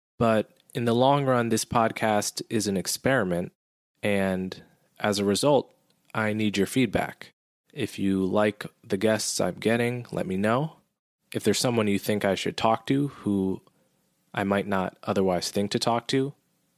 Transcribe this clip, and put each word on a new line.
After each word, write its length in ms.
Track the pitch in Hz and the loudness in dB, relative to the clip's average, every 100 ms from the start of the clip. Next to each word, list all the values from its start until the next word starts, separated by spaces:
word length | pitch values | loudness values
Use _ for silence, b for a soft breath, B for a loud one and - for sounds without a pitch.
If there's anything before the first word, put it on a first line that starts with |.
| _ - | _ -2
but 320 | 117 110 - _ _ | 2 2 0 _ _
in 100 | - | -4
the 100 | 120 | 0
long 300 | 117 131 143 | 4 4 4
run, 240 | 135 123 117 | 2 0 2
this 160 | 113 | 0
podcast 800 | - 120 113 - 113 104 - - - | 0 2 0 0 0 0 -2 -6 -4
is 160 | 117 101 | -4 -2
an 100 | 98 | -2
experiment, 720 | 87 - 127 131 95 87 - - _ _ _ _ | -4 -2 0 0 0 -2 -4 -10 _ _ _ _
and 600 | 107 101 95 92 92 - - _ _ - | -2 0 0 -2 -4 -10 -18 _ _ -4
as 200 | 110 101 | -2 0
a 60 | |
result, 480 | 101 98 143 139 - _ _ _ _ | 0 2 2 2 0 _ _ _ _
I 200 | 113 107 | -4 -2
need 240 | 107 107 98 | 0 0 0
your 80 | 95 | 0
feedback. 680 | 131 120 87 78 - - _ _ _ _ | 2 0 0 -4 -8 -20 _ _ _ _
If 260 | - 127 - | -8 -8 -2
you 240 | 98 95 95 | 0 0 0
like 400 | 101 107 - - _ 113 | 2 0 -2 -10 _ -6
the 120 | 98 | 0
guests 420 | 110 107 - - | 2 0 -2 -2
I'm 140 | 98 | -2
getting, 500 | 87 107 117 120 123 120 | -2 0 0 0 -4 -6
let 140 | - 90 | -6 -4
me 100 | 92 | -2
know. 400 | 104 120 156 - _ _ _ _ - | 0 0 -2 -6 _ _ _ _ -10
If 120 | - | -4
there's 160 | 107 101 | 0 2
someone 260 | 131 117 107 | 2 2 2
you 100 | 98 | 0
think 240 | - 107 | 0 0
I 100 | 101 | 0
should 220 | 92 90 - | 0 -2 0
talk 300 | 113 113 - | 2 2 0
to 180 | 139 143 - | 0 -2 -4
who 400 | 107 101 95 92 _ _ _ _ _ _ _ | -2 0 0 -4 _ _ _ _ _ _ _
I 80 | - | -4
might 240 | 101 101 95 | 0 0 0
not 300 | 98 92 - | -2 -2 -4
otherwise 440 | - 101 95 87 - | -2 0 2 2 -2
think 220 | - 101 | -2 -2
to 80 | 117 | 0
talk 300 | - 117 - | 0 -2 0
to, 260 | 135 135 - _ _ _ | -2 -2 -6 _ _ _